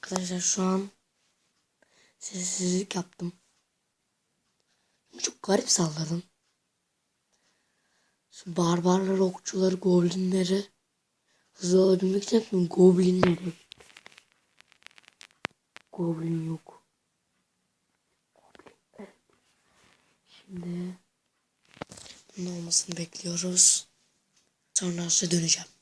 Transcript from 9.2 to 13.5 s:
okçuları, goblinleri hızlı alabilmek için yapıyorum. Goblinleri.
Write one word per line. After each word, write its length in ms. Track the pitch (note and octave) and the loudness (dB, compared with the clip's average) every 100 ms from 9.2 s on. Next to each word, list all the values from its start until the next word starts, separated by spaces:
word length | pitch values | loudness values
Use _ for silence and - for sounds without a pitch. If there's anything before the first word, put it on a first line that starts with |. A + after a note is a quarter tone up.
okçuları, 500 | F#3+ F#3 - F#3+ F#3+ | 0 -2 -8 0 0
goblinleri 920 | F#3 F#3+ F3+ F3 F#3 F#3 F#3+ F3+ F#3+ G3+ _ _ _ _ _ _ _ _ | 2 2 4 4 0 0 0 0 -2 -4 _ _ _ _ _ _ _ _
hızlı 300 | - F3+ F#3 | -8 2 4
alabilmek 400 | F#3+ F#3 F#3+ G3 | 6 4 2 0
için 140 | - A3+ | 2 0
yapıyorum. 320 | A3 F#3 E3+ | 2 0 0
Goblinleri. 840 | - F#3 F3+ F#3 F#3 F#3 E3 F3+ | 8 8 8 4 4 2 2 -4